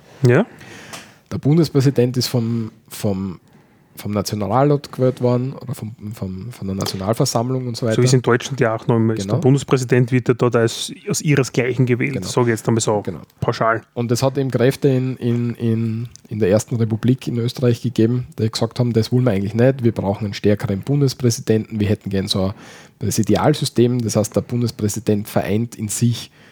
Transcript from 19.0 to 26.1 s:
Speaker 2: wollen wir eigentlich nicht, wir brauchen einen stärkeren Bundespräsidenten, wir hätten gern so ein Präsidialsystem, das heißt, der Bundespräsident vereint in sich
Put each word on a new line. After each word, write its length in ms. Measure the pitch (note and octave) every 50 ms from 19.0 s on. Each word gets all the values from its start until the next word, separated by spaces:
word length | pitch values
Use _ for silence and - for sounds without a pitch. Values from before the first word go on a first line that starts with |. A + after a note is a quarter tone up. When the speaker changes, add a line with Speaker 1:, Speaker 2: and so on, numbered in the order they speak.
| G#2+ - B2
Speaker 2:
wollen 120 | B2+ B2+
wir 60 | B2+
eigentlich 240 | G2 G2 G2+ F#2+ G#2
nicht, 300 | A2+ A#2+ C3 C3+ C#3 A#2
wir 80 | A#2 G#2+
brauchen 320 | G2+ G2 G2 G#2 - A2
einen 100 | G2+ G2+
stärkeren 460 | - - G2+ G#2 - - - G2 F#2+
Bundespräsidenten, 1000 | - - C#3 D3 C#3+ C3 - - B2+ A#2+ A#2 - - - A2 A2 G#2 - A2+ G#2+
wir 100 | G2+ F#2+
hätten 220 | G#2+ - - G#2
gern 160 | G2 F#2+ F#2+
so 200 | G2+ - G2+ F#2+
ein 80 | F#2+ - - - - - - - - _ -
Präsidialsystem, 1040 | G#2+ G2+ - - G#2 - G#2 F2+ - C#3 D3+ - - - - - A#2+ A#2+ B2 B2 A2+
das 140 | G#2 -
heißt, 180 | A2 G#2 - -
der 60 | - F#2+
Bundespräsident 840 | - B2 A#2+ A#2+ A2+ - - G#2+ G#2 - G#2+ - - G#2+ G2+ G2+ -
vereint 480 | - - C#2+ - G2 G#2+ A#2+ A#2+ -
in 100 | - A2 G#2
sich 440 | - - A#2+ A#2+